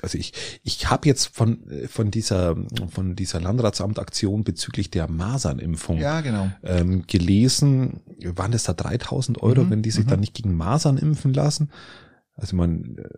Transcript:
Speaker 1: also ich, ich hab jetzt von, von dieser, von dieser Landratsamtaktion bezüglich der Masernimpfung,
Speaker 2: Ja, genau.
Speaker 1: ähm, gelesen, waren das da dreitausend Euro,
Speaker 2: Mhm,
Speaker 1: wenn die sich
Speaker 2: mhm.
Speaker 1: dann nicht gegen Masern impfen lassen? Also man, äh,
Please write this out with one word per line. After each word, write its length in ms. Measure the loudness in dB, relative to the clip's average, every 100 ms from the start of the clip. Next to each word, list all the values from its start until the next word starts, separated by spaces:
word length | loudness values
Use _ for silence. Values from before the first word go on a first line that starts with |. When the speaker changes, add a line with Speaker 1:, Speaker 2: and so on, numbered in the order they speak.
Speaker 1:
also 140 | -6 -6
ich, 160 | -6 -10 -12 -10
ich 260 | -8 -4 0
hab 160 | 2 4
jetzt 220 | 2 0
von, 260 | 2 2 2 -6 -10 -6
von 240 | -2 0
dieser, 460 | 0 0 2 2 0 -4 -6 -6
von 260 | -4 -4 -4
dieser 240 | -4 -4
Landratsamtaktion 1040 | -2 2 0 0 -4 -4 -6 -2 0 0
bezüglich 480 | -2 -4 -6 -6 -4
der 160 | -2 -2
Masernimpfung, 880 | -2 -2 -2 -2 -2 -4 -4 -2 0
Speaker 2:
Ja, 200 | 0 -2
genau. 300 | -2 -2 -2 -4
Speaker 1:
ähm, 400 | -2 2 2 0 2
gelesen, 920 | 2 4 6 4 4 4 4 0 -4 -16 -10 -8
waren 260 | -4 -2
das 120 | 0
da 100 | -2
dreitausend 680 | -2 -2 -4 -2 -2 -2 2
Euro, 220 | 4 4
Speaker 2:
Mhm, 60 | 4
Speaker 1:
wenn 120 | 2
die 100 | 2
sich 120 | 2 2
Speaker 2:
mhm. 40 |
Speaker 1:
dann 100 | 2
nicht 140 | 0
gegen 220 | -2 0 0
Masern 400 | 2 2 4 2
impfen 360 | 2 2 2
lassen? 360 | 2 2 2 -2 -4 -20 -20 -20 _ _
Also 240 | -12 -4 2
man, 400 | 2 0 -4 -12
äh, 100 | -14